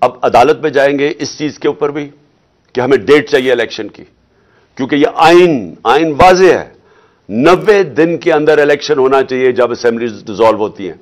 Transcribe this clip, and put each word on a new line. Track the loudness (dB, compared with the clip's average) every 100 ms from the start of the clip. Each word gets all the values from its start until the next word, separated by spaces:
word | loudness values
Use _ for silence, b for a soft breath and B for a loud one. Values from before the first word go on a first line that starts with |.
अब | -4 -2
अदालत | 0 2 2 0
में | -2
जाएंगे | 0 0 0 -4
इस | -6 -10 -8
चीज | -10 -6
के | -6
ऊपर | -4 -6
भी | -6 -12 _ _ _ _ _ _ -6
कि |
हमें | 0 0 2
date | 2 2
चाहिए | -2 0
election | -2 -4 -8 -14
की, | -16 -20 _ _ _ _ _ _ -10
क्योंकि | -4 -2
ये | -2
आइन, | 2 4 6 4 0 -6 -6 -2
आइन | 0 0
वाज़े | 2 4 4 4
है, | 2 -4 _ b b b b -10
नब्बे | 0 2 2 2 0
दिन | 0 0 0 0
के | -2
अंदर | 0 2 2
election | 2 0 -2 0
होना | 2 0
चाहिए | -2 -2 0
जब | 0 -2
assemblies | 0 -2 -2 -6 -10 -10
dissolve | 0 0 0
होती | -4 -8 -14
हैं, | -14